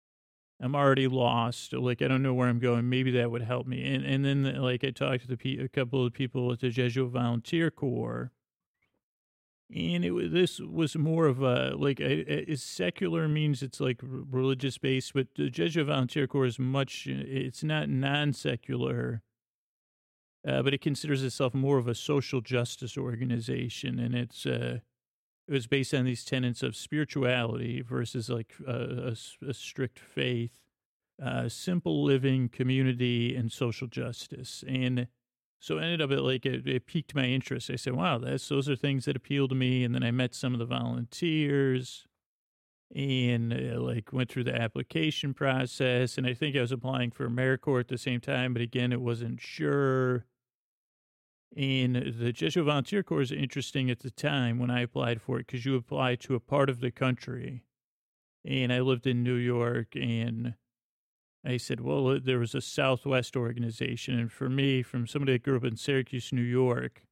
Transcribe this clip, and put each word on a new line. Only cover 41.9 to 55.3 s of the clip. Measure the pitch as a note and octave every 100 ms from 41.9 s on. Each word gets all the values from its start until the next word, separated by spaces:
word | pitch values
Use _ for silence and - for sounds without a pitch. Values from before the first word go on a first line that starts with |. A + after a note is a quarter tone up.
| - - _ _ _ _ _ _ _ -
and, | - C#3 B2+ B2 A#2 A#2
uh, | B2 B2+ A#2+
like, | B2 A#2+ -
went | C3 B2
through | C3
the | B2 B2
application | A#2 C#3 B2 D#3+ D#3 - C#3+
process. | C3 C#3 C3 B2+ - C3 B2 B2 -
And | B2+
I |
think | A#2+ D3+ C3+
I |
was | B2
applying | B2 B2+ C3 A#2+
for | - B2
AmeriCorps | A#2+ C3 C3 - B2+
at | A#2+
the | B2+
same | C3+ A#2+
time, | C#3 C3+ B2+
but | A#2+
again, | A#2 B2 B2
it | B2
wasn't | B2 A#2 A#2+ B2
sure. | - - D3+ C#3+ C3+ C3 B2+ B2 - _ _ _ _ _ _ _ _ _ _ _ _ -
And | C3+ C3 B2+ B2
the | - A#2 A#2+
Jesuit | A#2+ D#3+ F3
Volunteer | D3 C#3+ C#3 G3+
Corps | - D#3
is | B2+
interesting | D3 C3+ C#3 - C#3 B2+
at | A#2+
the | B2+
time | - D3 C#3 A#2+ A#2+
when | B2
I | B2
applied | B2 C#3 A#2+ A#2
for | -